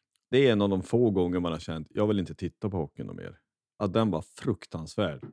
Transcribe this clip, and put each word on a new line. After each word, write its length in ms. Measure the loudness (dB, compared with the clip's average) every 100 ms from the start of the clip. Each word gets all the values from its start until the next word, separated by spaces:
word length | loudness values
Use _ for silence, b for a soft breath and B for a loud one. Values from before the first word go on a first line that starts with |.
| _ _ _
det 180 | 4 6
är 40 |
en 100 | 6
av 60 | 4
de 140 | 0
få 280 | 0 2 4
gånger 300 | 4 2 0
man 120 | -2
har 60 | -4
känt, 300 | -6 -8 -6
jag 160 | -2 0
vill 120 | 0
inte 160 | -2
titta 360 | -6 -8 -6 -4
på 60 | -4
hockeyn 400 | -4 -8 -12 -12
mer. 220 | -14 -16 _ _ _ -6
Ja, 80 | 0
den 240 | 2 2
var 120 | 0
fruktansvärd. 1040 | -6 -6 -4 -4 -6 -12 -8 -2 -2 -4 -14